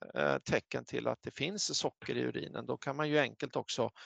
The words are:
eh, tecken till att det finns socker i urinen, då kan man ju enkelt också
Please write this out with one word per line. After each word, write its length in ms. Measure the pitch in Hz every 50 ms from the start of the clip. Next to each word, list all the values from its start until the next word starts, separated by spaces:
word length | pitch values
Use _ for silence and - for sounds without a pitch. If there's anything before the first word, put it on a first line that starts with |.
| - - -
eh, 240 | - 147 147 135 135
tecken 480 | - - - 117 - _ - 127 120
till 220 | - - 120 117 120
att 120 | 117 -
det 100 | - 131
finns 460 | - - 135 170 208 208 - - 147 -
socker 400 | - 135 - _ - - 123 120
i 60 | 127
urinen, 420 | 123 - - - - - - 120
då 120 | 123 131 127
kan 180 | - 143 135
man 140 | 143 156 151
ju 80 | 147 151
enkelt 380 | 139 117 117 - 147 127 -
också 360 | 143 - - - - 113 107 - - -